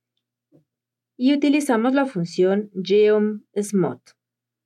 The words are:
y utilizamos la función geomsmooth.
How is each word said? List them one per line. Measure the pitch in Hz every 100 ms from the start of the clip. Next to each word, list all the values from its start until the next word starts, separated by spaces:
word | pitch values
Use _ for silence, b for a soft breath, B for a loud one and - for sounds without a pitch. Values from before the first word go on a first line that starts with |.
| _ _ _ _ _ _ _ _ _ _ _ -
y | 254
utilizamos | 285 294 294 285 226 247
la | 277 269
función | 180 170 - 185 202 208
geomsmooth. | 190 180 208 214 214 214 214 - 208 208 196 143 123 _ _ _ _ _ _